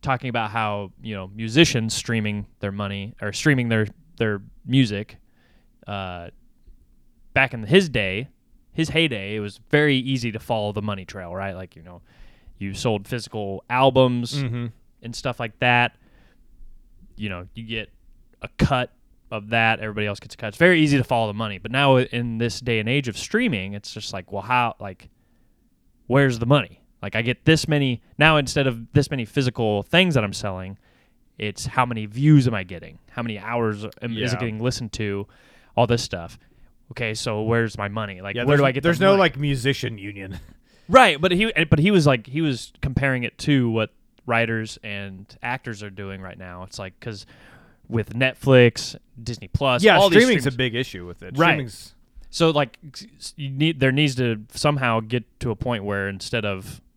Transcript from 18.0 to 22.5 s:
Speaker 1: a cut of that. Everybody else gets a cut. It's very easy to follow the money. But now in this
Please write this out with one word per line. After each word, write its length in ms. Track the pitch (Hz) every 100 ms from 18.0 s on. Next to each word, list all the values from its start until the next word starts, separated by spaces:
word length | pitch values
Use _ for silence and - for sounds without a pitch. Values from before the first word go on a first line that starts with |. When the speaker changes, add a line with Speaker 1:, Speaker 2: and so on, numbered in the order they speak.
| _ - _ _
Speaker 1:
a 60 | - _
cut 340 | - 131 123 _ _ _ _
of 200 | 110 104
that. 280 | 113 113 113
Everybody 280 | 107 104 104
else 120 | 101
gets 140 | -
a 40 | -
cut. 100 | 113
It's 100 | -
very 240 | 170 175
easy 160 | 156 143
to 60 |
follow 240 | 120 123 113
the 100 | 101
money. 220 | 113 95
But 100 | 98
now 260 | 127 139 131
in 420 | 127 120 120 113
this 200 | 117